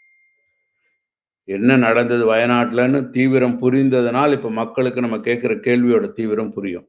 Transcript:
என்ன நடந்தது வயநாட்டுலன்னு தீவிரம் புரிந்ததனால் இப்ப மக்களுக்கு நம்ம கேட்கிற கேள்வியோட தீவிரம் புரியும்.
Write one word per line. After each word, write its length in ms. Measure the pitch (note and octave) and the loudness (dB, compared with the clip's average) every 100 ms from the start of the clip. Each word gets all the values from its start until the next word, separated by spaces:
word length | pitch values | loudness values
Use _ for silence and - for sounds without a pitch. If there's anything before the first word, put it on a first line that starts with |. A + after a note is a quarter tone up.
| _ _ _ _ _ _ _ _ _ _ _ _ _ _ | _ _ _ _ _ _ _ _ _ _ _ _ _ _
என்ன 320 | F#2+ G2 A#2+ C3 | -10 -2 2 4
நடந்தது 580 | A2+ A#2 A#2+ A#2+ A2 | 4 2 2 0 2
வயநாட்டுலன்னு 760 | A2+ A#2+ B2 A#2 A#2 B2+ C#3 B2 | 2 2 0 0 0 0 0 -2
தீவிரம் 520 | B2+ C3 C3 B2 B2 | -2 0 2 0 0
புரிந்ததனால் 680 | B2+ C3+ C3+ B2+ A#2+ B2 D3 | 0 2 2 2 0 0 0
இப்ப 180 | C#3 A#2 | 0 -4
மக்களுக்கு 520 | A2 A2+ - B2+ A#2+ | -6 -4 -4 -4 -2
நம்ம 180 | A#2+ A2 | -4 -4
கேட்கிற 340 | A#2 A#2+ A#2 | -2 -2 -2
கேள்வியோட 580 | G#2+ A#2+ B2 A#2+ A2+ G2+ | -2 0 2 2 2 0
தீவிரம் 420 | - A2 G#2+ G#2+ | -4 -4 -2 -4
புரியும். 340 | G#2+ G2 F2 | -8 -8 -10